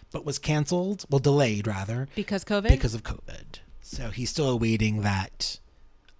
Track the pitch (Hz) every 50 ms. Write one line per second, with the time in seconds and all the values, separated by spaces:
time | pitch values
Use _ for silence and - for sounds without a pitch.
0 | - - - 160 - 151 135 - - - 151 151 147 - 180 175 180 190 208 190
1 | - - 139 139 120 147 139 143 139 120 107 104 101 113 104 98 95 95 113 120
2 | 131 139 - - 196 - 208 190 - - 214 202 196 226 247 262 254 123 110 117
3 | - - - - - - - - - - - - - - - - - - - -
4 | 127 113 101 131 127 - - - 151 135 127 113 113 113 113 107 110 107 107 107
5 | 101 101 98 95 98 - - - - - - - - - _ - - - - -
6 | _ _ -